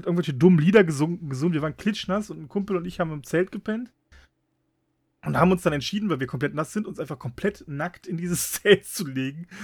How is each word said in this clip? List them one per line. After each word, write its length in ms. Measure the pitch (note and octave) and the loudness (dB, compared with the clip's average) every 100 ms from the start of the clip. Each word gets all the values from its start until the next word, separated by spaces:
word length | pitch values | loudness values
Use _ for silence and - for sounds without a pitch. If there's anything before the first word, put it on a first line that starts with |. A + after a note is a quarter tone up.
Zeit 60 | F3 | -2
irgendwelche 280 | F3 D#3+ | -2 -2
dummen 240 | B2+ E3+ E3+ | 6 8 8
Lieder 260 | D#3 G#3+ | 8 6
gesungen, 440 | F3 C#3 D#3 F3+ D#3+ | 6 2 0 -2 -6
gesungen. 240 | C3 E3 | -2 0
Wir 80 | D#3+ | 0
waren 140 | D#3 C#3 | -2 -4
klitschnass 540 | G#3+ G#3 - G3 G#3 | -4 -4 -2 -4 -4
und 100 | D#3+ | -10
ein 60 | D3+ | -8
Kumpel 280 | G3+ G3 F#3 | -6 -2 -4
und 80 | |
ich 160 | F3 F3 | -4 -4
haben 100 | E3+ | -4
im 120 | D3+ | -6
Zelt 280 | - D#3+ F#3+ | -2 -2 -2
gepennt 380 | G#3+ - A3 B3 _ _ - _ _ _ _ _ _ _ _ _ _ | -4 -6 -6 -8 _ _ -20 _ _ _ _ _ _ _ _ _ _
und 140 | D3+ D3 | -4 2
haben 120 | F3 | 4
uns 120 | F#3 | 4
dann 100 | E3+ | 2
entschieden, 380 | D3 - G#3 G#3 | -2 -2 -4 -2
weil 100 | D3 | -2
wir 60 | C3 | -4
komplett 280 | C3 C#3+ | -4 -4
nass 180 | D3 D#3 | -4 -4
sind, 140 | G#3+ G#3 | -4 -6
uns 120 | D#3+ | -6
einfach 180 | D3 D3+ | -8 -8
komplett 460 | C3 - G3+ G#3 - | -10 -4 -4 -4 -8
nackt 380 | C#3+ E3+ - - | -6 -8 -8 -8
in 120 | E3+ | -6
dieses 340 | F3 F3 - | -2 -4 -4
<laughs> 80 | - | 0
Zelt 240 | G3+ G3 | 6 6
zu 220 | - - D#3 | 4 -8 -6
legen. 400 | C3 C3 D3+ F3 G3 | -4 -4 -6 -14 -10